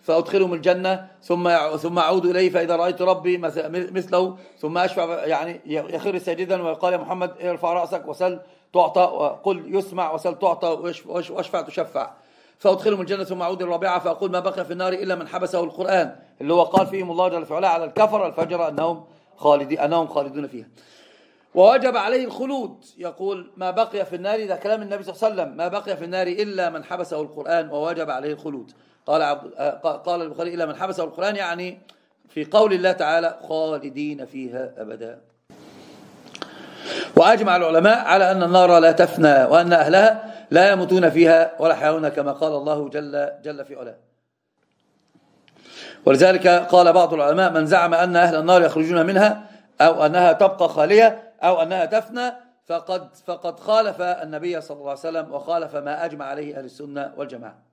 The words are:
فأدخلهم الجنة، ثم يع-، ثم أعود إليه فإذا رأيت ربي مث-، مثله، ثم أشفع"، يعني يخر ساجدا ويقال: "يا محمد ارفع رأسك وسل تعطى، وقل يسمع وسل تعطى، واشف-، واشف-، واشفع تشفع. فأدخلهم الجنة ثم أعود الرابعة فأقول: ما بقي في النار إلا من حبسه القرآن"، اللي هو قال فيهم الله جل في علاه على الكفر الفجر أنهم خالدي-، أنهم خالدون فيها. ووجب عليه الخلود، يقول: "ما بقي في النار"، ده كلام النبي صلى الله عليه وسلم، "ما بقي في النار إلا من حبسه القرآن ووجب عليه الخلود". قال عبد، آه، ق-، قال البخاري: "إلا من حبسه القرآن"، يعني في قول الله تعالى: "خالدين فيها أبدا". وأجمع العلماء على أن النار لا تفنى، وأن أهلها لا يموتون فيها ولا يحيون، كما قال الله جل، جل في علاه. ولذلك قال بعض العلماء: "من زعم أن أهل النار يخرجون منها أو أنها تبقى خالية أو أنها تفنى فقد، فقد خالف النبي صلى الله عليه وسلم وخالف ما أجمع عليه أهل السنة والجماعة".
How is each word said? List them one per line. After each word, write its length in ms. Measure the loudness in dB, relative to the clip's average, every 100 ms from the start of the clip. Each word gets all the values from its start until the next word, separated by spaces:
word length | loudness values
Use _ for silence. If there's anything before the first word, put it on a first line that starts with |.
فأدخلهم 540 | 0 0 0 -2 -2
الجنة، 540 | -2 0 0 -2 -4 -8 _
ثم 260 | -6 -2 2
يع-، 280 | 2 0 -4
ثم 220 | -4 0
أعود 280 | 0 2 0
إليه 240 | 0 0
فإذا 260 | 0 0 0
رأيت 260 | -2 -2
ربي 360 | 0 0 0 -2
مث-، 280 | -4 -6 -6
مثله، 720 | -6 -6 -8 -2 -2 -2 -6 -20 _
ثم 200 | -6 -2
أشفع"، 460 | -2 -2 -4 -4
يعني 360 | -4 -4 -4 -12 -8
يخر 520 | -8 -6 -6 -6 -6
ساجدا 440 | -6 -6 -4 -4
ويقال: 300 | -4 -4 -2
"يا 60 | -2
محمد 340 | -6 -6 -8 -6
ارفع 300 | -8 -4 -4
رأسك 360 | -2 -4 -8 -10
وسل 320 | -4 -4 -4 -14 _ _
تعطى، 260 | 0 2 2
وقل 720 | 0 0 -4 -2 -4 -4 -4
يسمع 380 | -6 -6 -6 -6
وسل 260 | -4 -6 -2
تعطى، 300 | -2 0 -4
واشف-، 380 | -4 -8 -12 -10
واشف-، 240 | -8 -8
واشفع 320 | -10 -6 -6
تشفع. 480 | -6 -8 -6 -6 -8 -12 _ _ _ _
فأدخلهم 420 | 0 2 0 -2
الجنة 240 | -4 -6
ثم 180 | -6 -6
أعود 200 | -6 -6
الرابعة 360 | -6 -4 -2 -2
فأقول: 320 | -2 -4 -4
ما 100 | -4
بقي 240 | -4 -6
في 80 | -8
النار 200 | -6 -4
إلا 220 | -4 -4
من 140 | -6 -6
حبسه 360 | -8 -4 -4
القرآن"، 520 | -6 -6 0 0 0 -6 _ _
اللي 140 | 0
هو 80 | 2
قال 240 | 4 2 0
فيهم 240 | -4 -6
الله 180 | -2 -2
جل 180 | -2 -6
في 80 |
علاه 140 | -2 0
على 160 | 0
الكفر 420 | -2 0 2 2 -2
الفجر 420 | -4 -4 -2 -4
أنهم 360 | -2 -4 -4 -12 _ _ _
خالدي-، 480 | 2 2 0 -2
أنهم 220 | 0 0 -2
خالدون 400 | -4 -6 -8 -10
فيها. 200 | -14 -18 _ _ _ _ _ _ _ _
ووجب 420 | 6 6 6 2 -2
عليه 280 | -2 -2
الخلود، 600 | -4 -8 -6 -6 -8 -14 _ _
يقول: 520 | -14 -8 -8 -8 -12 -10
"ما 140 | -6
بقي 360 | -2 -2 -4 -8
في 100 | -6
النار"، 300 | -4 -4 -4
ده 100 | -6
كلام 260 | -2 -4
النبي 200 | -4 -10
صلى 120 | -10
الله 100 | -4
عليه 100 | -4
وسلم، 220 | -2 -8 -6
"ما 120 | -6
بقي 280 | -6 -8 -10
في 80 |
النار 220 | -8 -6 -4
إلا 440 | -4 -6 -4 -6
من 140 | -6
حبسه 360 | -12 -10 -8 -8
القرآن 500 | -10 -10 -2 -2 -2
ووجب 400 | -6 -6 -6 -6
عليه 220 | -6 -8
الخلود". 400 | -10 -12 -14 -16 _ _ _ -2
قال 160 | 0
عبد، 300 | 0 -4 -8 -6
آه، 140 | -6
ق-، 320 | -4 -6 -6
قال 200 | -6 -6
البخاري: 320 | -6 -8 -10
"إلا 120 | -6 -8
من 100 | -6
حبسه 280 | -8 -6
القرآن"، 320 | -8 -4 -6 -4
يعني 440 | -6 -8 -10 -14 _ _ _ _ _
في 160 | -10
قول 280 | 0 2 4
الله 200 | 2 0
تعالى: 460 | 0 0 0 -2 -6 -8
"خالدين 800 | -4 -4 -4 -8 -10 -10 -10 -14
فيها 480 | -12 -12 -10 -10 -12
أبدا". 420 | -14 -12 -14 -16 _ _ _ -20 -20 -20 -20 -20 -20 -20 -20 -18 -18 -18 -20 -18 -12 -10 2 6
وأجمع 400 | 6 6 2 2
العلماء 420 | 4 4 4 2
على 320 | 2 2 2
أن 120 | 2
النار 360 | 4 6 8 8
لا 140 | 6
تفنى، 520 | 6 2 6 6 6
وأن 280 | 6 4 6
أهلها 600 | 4 6 6 6 4 -8 -18 2
لا 200 | 4 6
يموتون 400 | 4 2 4 4
فيها 420 | 6 6 6 4 0
ولا 140 | 0
يحيون، 360 | 2 0 0 -2
كما 240 | -2 -4
قال 200 | -2 -4
الله 360 | -2 -4 -4 -4
جل، 420 | -8 -6 -6 -6 -8
جل 220 | -14 -14
في 120 | -14 -16
علاه. 200 | -16 -18 _ _ _ _ _ _ _ _ _ _ _ _ _ _ _ _ _ -20 -20 -2 2
ولذلك 420 | 6 6 6 4
قال 440 | 4 6 6 8
بعض 220 | 6 4
العلماء: 380 | 2 0 2 2
"من 140 | 0 2
زعم 280 | 2 4
أن 220 | 2 2 4
أهل 200 | 4 2
النار 260 | 4 6
يخرجون 440 | 6 2 0 2 2
منها 400 | 4 4 2 -10 -20 _ _
أو 260 | 4 4 2
أنها 260 | 4 4
تبقى 360 | 6 4 4 -2
خالية 640 | 2 4 6 6 4 -16 _
أو 200 | 0 2
أنها 220 | 0 -2
تفنى 480 | 0 -2 -4 -8 -8 -8 _ _ _
فقد، 500 | -10 -6 -8 -8 _ -12
فقد 340 | -10 -8 -10
خالف 400 | 0 2 2 -2
النبي 600 | -4 -4 -6 -8 -6 -6
صلى 160 | -8 -12
الله 140 | -10
عليه 80 | -8
وسلم 340 | -6 -6 -8
وخالف 440 | -10 -4 -4 -4 -8
ما 280 | -8 -6
أجمع 200 | -6 -8
عليه 340 | -10 -10 -10 -12
أهل 60 |
السنة 480 | -16 -16 -14 -10 -12 -10
والجماعة". 460 | -12 -12 -18 -20 _